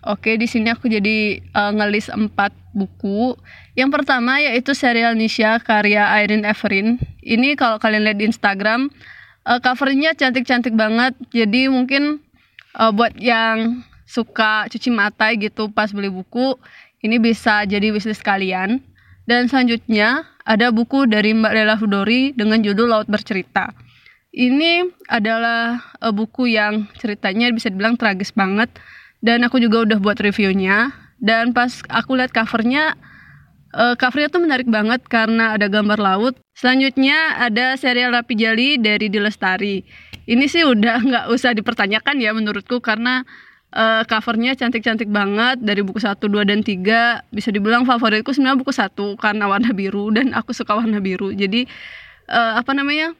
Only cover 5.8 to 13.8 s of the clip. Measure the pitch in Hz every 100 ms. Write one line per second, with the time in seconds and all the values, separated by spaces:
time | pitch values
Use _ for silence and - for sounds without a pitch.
5.8 | 208 208 208 208 208 214 208 214 208 196
6.8 | 214 240 - - - 226 269 294 247 220
7.8 | 226 214 214 208 214 - 202 196 202 233
8.8 | 277 - - - - _ - 240 254 254
9.8 | 269 269 311 320 262 247 247 247 240 220
10.8 | 214 226 254 254 254 233 226 233 269 262
11.8 | 254 277 294 302 _ _ _ - _ -
12.8 | 226 202 233 - 233 233 226 220 226 247